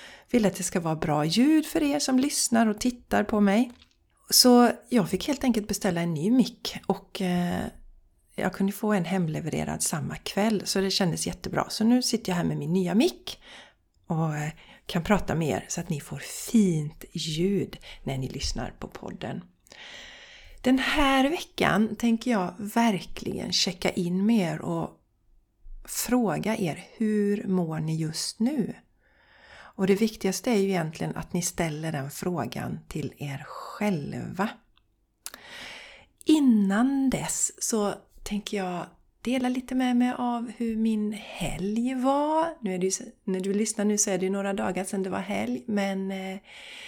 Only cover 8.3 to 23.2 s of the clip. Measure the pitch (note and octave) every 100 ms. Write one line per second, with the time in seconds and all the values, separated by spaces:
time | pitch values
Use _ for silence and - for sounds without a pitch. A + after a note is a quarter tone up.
8.3 | - F#3 - G3 G3+ G#3+ G#3 E3+ F#3+ D#3+
9.3 | D3+ D#3 D3 D3+ D#3 - D#3+ C3+ D#3 -
10.3 | - G#3+ G#3 - G3 F#3+ F#3+ F#3 D#3+ F3+
11.3 | - - - - - A3 B3 B3 G#3+ -
12.3 | F3 E3 D3+ D3 F#3 F3 G3 F4 - -
13.3 | - - - - _ _ _ - D#3+ D#3+
14.3 | D3+ D3+ - - - - F3 E3 G3 -
15.3 | D#3 D#3 F#2+ - - E3+ D3 - C#3 -
16.3 | - - A#3 F#3+ D#3+ D3+ - - F3 D#3
17.3 | D#3 F#3 G3 - - - - - C3+ C3
18.3 | - - - B2 - - - - - A2
19.3 | F3 - _ - - - - - - -
20.3 | - - - B3+ C4 - G3+ C4+ C4+ C4+
21.3 | F4 - - - F3 A3 G#3+ A#3+ A3+ B3
22.3 | A3 F3 F3 G#3 A#3 A#3 F3+ - -